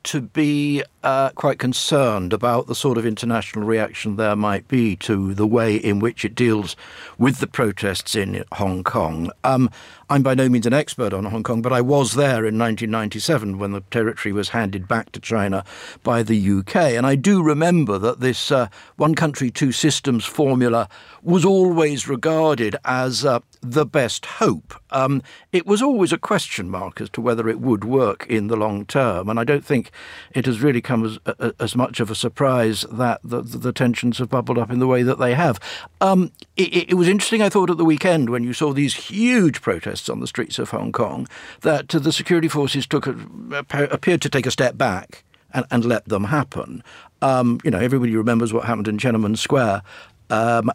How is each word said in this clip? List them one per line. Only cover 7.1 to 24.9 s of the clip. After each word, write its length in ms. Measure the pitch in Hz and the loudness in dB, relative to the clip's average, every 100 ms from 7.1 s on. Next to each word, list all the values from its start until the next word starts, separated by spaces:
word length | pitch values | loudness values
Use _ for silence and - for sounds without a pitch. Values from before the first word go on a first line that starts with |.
| - | 0
with 220 | 127 135 | 0 2
the 80 | - | -4
protests 640 | - 113 101 101 92 - | 0 -2 0 -4 -4 -4
in 300 | 110 98 95 92 | -4 -2 -6 -8
Hong 300 | - 98 90 | -4 -2 -2
Kong. 480 | 90 120 80 80 85 - | -2 -2 -2 -2 -6 -2
Um, 280 | 131 131 127 - - - - | 0 2 2 -2 -18 -20 0
I'm 140 | 143 | 2
by 140 | 135 131 | 4 4
no 120 | 131 | 4
means 200 | 123 113 | 4 4
an 60 | |
expert 400 | 135 151 - 107 | 0 0 -4 -4
on 120 | 95 101 | -2 -4
Hong 160 | 113 | -4
Kong, 220 | 107 117 | -4 -2
but 100 | 120 | 0
I 80 | 123 | 0
was 320 | 123 143 123 | 2 2 2
there 320 | 110 143 120 110 | 2 2 2 0
in 140 | 110 | 0
nineteen 320 | 117 107 117 | 0 -2 -2
ninety-seven 640 | 110 107 104 - 147 104 95 | -2 -4 -4 0 0 -2 -4
when 140 | 101 | -4
the 100 | 101 95 | -6 -4
territory 420 | 120 110 - 107 | 0 0 -2 -4
was 180 | 101 98 | -4 -2
handed 380 | 117 104 98 92 | -2 -2 -4 -2
back 240 | 113 113 | -2 -2
to 60 | - | -12
China 460 | - 113 101 95 92 - - - | -4 -2 0 -4 -6 -16 -20 -6
by 180 | - 117 | 0 0
the 140 | 110 110 | 2 2
U 260 | 98 98 | 2 0
K. 340 | 95 190 156 117 | 0 2 2 2
And 120 | 131 | 2
I 80 | 139 | 2
do 260 | 156 196 | 4 4
remember 560 | 156 147 165 175 127 98 | 4 2 4 4 2 2
that 220 | 107 123 | 0 0
this, 320 | 127 117 - | 0 0 0
uh, 160 | 139 110 - - - | 2 0 -6 -18 -2
one 180 | 151 151 | 0 2
country, 340 | 160 139 127 | 0 -2 -4
two 220 | - 143 | 0 0
systems 540 | - 156 139 143 117 - | 2 0 0 0 -2 -2
formula 640 | - 143 127 123 113 101 - - - | 0 2 4 2 2 -2 -10 -20 -8
was 200 | 170 180 | 0 4
always 640 | 180 190 185 165 151 135 120 | 6 6 4 4 2 0 -4
regarded 680 | 135 160 160 156 135 110 98 - | -2 0 2 2 2 0 -2 -2
as, 400 | 127 131 113 139 | -2 -2 0 0
uh, 140 | 120 - _ 123 | 0 -4 _ -2
the 140 | 127 147 | 0 2
best 400 | 156 117 - - | 0 0 -4 -10
hope. 480 | - 208 85 - - _ | -2 0 0 -6 -20 _